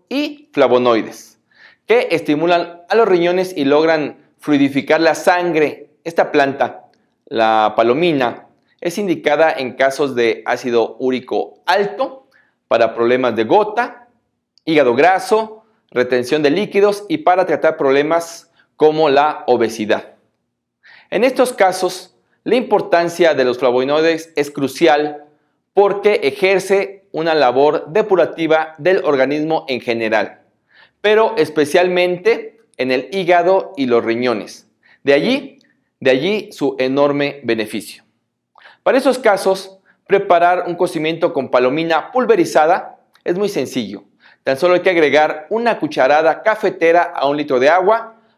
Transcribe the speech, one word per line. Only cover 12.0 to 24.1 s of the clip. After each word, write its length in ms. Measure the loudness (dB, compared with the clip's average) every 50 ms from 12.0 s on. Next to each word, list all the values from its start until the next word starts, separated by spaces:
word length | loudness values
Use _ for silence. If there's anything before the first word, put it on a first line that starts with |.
| -8 -8 -8 -14 _ _ _ _ _ _ _ _ _ 0
para 240 | 2 2 2 0 0
problemas 420 | 0 0 2 2 2 0 -2 -2
de 100 | -2 0
gota, 600 | 2 2 2 2 0 -2 -4 -4 -6 -8 -16 -20 _ _ _ _ _ _ _ _ _ _ _ _
hígado 300 | 0 2 2 2 4 4
graso, 720 | 4 4 4 2 0 0 0 0 0 0 -4 -10 -18 _ _ _ _ _ _
retención 540 | -4 -2 -2 0 -2 -2 -2 -2 -2 0 2
de 80 | 0
líquidos 520 | 0 0 -2 -2 0 2 2 2 0 -2 -6 -6
y 100 | -6 -2
para 260 | 0 0 2 2 0
tratar 300 | 0 -2 0 0 -2 0
problemas 760 | 0 0 2 2 2 2 0 -2 -2 -4 -6 -12 -20 -20 _ _ _ _ _ _
como 320 | 2 2 2 4 2 2 2
la 340 | 4 4 2 2 -2 -4 -2
obesidad. 680 | 0 0 0 0 -2 -4 -4 -4 -2 -2 -4 -4 -10 -20 _ _ _ _ _ _ _ _ _ _ _ _ _ _ -20 -20 -20 _ _
En 140 | -2 -2 0
estos 280 | 0 0 0 0 0
casos, 640 | 0 2 0 0 0 0 -4 -6 -6 -8 -16 -20 _ _ _ _ _ _ -4
la 120 | -2 -2
importancia 800 | -2 0 0 -2 -2 0 0 0 0 0 0 0 2 2 2 2
de 100 | 2 0
los 140 | 0 0
flavonoides 760 | 0 0 0 2 0 0 0 0 0 2 0